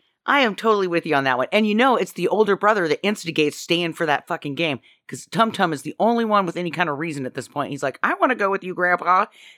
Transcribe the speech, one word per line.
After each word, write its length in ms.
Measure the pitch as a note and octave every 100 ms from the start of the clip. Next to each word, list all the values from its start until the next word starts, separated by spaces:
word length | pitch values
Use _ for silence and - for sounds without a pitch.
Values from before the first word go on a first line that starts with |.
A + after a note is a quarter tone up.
| _ _ -
I 140 | C#4+
am 160 | A#3+ F#3
totally 320 | A3+ G#3 F#3
with 180 | E3+ D#3+
you 80 | C#3+
on 80 | C3+
that 120 | B2
one. 100 | C3
And 160 | G#3 G#3+
you 80 | G#3+
know, 200 | C4+ G#3+
it's 180 | F#3
the 140 | - F3
older 280 | F#3+ G3+ F#3+
brother 320 | G#3 G#3+ E3
that 180 | D3 G3
instigates 520 | G#3+ E3 D#3 D3 -
staying 360 | - E3+ E3+
for 120 | D#3+ D#3+
that 200 | C#3+ -
fucking 280 | E3 D3 C3+
game, 240 | E3 B2+ - _ -
'cause 200 | C3+ -
Tum 220 | F3+ A3+
Tum 200 | - F3+
is 120 | C#3+
the 100 | A#2 -
only 260 | G#3 A#3 A3+
one 200 | G#3 E3
with 100 | E3
any 140 | F3
kind 180 | D#3+ E3+
of 80 | C#3+
reason 280 | E3 C#3+ B2+
at 60 | -
this 120 | -
point. 220 | C#3+ A2+
He's 120 | C3+
like, 160 | C#3 -
"I 140 | A#3 F#4+
wanna 200 | D#4 B3
go 140 | G3
with 140 | G3
you, 100 | F3+
Grandpa." 540 | E3+ F3+ F3 E3 F#3 G#3+ - -